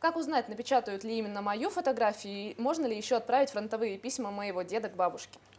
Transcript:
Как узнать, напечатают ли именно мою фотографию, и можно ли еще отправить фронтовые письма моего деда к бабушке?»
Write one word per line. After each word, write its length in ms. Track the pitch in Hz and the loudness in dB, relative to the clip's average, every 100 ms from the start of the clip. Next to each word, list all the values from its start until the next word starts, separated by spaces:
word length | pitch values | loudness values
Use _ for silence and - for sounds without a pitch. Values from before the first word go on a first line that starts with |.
Как 160 | 330 330 | 0 0
узнать, 340 | 285 285 - | 0 0 0
напечатают 520 | 208 240 262 233 196 | -4 2 2 2 -2
ли 140 | 220 226 | -2 -2
именно 240 | 208 202 | -2 -2
мою 300 | 202 208 339 | -2 0 0
фотографию, 640 | 370 269 240 214 208 202 | 0 0 4 2 2 -4
и 200 | 202 208 - | -6 -6 -2
можно 260 | 247 320 | 0 2
ли 100 | 262 | 0
еще 220 | 214 214 240 | -2 0 0
отправить 320 | 233 247 269 | 4 4 4
фронтовые 480 | 214 214 226 220 196 | 0 -4 -2 -2 -2
письма 340 | 247 262 208 | -4 -4 -4
моего 300 | 202 202 185 | -4 -4 -2
деда 300 | 170 214 214 | -2 -2 -2
к 60 | 180 | 2
бабушке?» 420 | 175 170 - - - | 2 0 -10 -18 -20